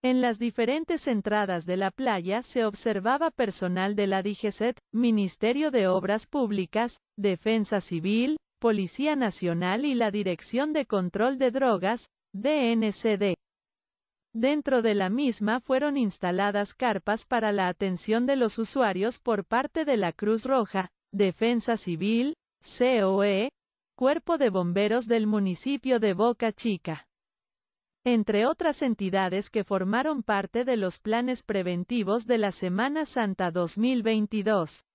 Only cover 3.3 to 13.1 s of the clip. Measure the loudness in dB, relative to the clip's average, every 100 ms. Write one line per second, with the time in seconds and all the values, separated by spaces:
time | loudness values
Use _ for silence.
3.3 | 0 -4 -2 -2 0 0 0 0 0 -2
4.3 | -4 -4 -2 -2 -2 _ 0 2 4 0
5.3 | 0 0 2 2 2 2 2 0 -2 -2
6.3 | -2 0 -2 -2 -2 -2 -6 _ -4 -2
7.3 | 0 0 0 2 -2 -2 -4 0 2 2
8.3 | -2 _ _ 0 2 -2 -2 0 0 -2
9.3 | -2 -2 0 0 0 0 0 0 0 -2
10.3 | -4 -4 -2 0 -2 0 -2 -2 0 0
11.3 | 2 0 2 0 2 0 -4 -8 _ _
12.3 | -4 0 2 2 2 0 0 0